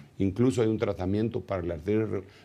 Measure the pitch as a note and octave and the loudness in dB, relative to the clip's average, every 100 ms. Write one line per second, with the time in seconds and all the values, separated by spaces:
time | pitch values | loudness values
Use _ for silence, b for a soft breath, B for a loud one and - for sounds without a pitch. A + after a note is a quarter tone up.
0 | - - G2 F#2 B2+ B2+ A2 G#2+ G#2 F#2+ | -20 -2 0 4 2 4 2 2 0 -2
1 | F#2 G#2 A2+ A2+ - F#2+ E2+ E2 D#2+ G#2+ | 0 0 0 -4 -4 -4 -4 -4 0 0
2 | G#2+ G2 F#2 B | 0 -4 -8 B